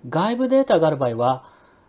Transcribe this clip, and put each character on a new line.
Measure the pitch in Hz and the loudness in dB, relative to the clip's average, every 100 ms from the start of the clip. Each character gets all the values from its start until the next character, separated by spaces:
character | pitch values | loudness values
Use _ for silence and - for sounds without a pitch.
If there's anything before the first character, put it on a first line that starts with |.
| 123 | -6
外 | 160 208 240 | -4 -2 -2
部 | 262 | 0
デ | 269 | 0
ー | 269 | 2
タ | 180 | 2
が | 160 | 2
あ | |
る | 143 | 0
場 | 123 | -4
合 | 117 | 0
は、 | 120 131 - _ _ _ | -2 -2 -8 _ _ _